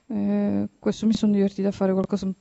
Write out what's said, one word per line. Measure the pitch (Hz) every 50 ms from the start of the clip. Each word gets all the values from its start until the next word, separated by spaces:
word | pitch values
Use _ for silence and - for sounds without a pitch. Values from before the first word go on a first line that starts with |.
| _ -
Eh, | 226 208 202 202 202 208 202 202 202 202 208 202 - _
questo | - 214 202 - -
mi | 220 226
sono | - 214 214 202
divertita | 202 190 196 - - 190 202
a |
fare | 196 - 196 190
qualcosa | 185 190 190 - 208 190 196 190
un | 185 -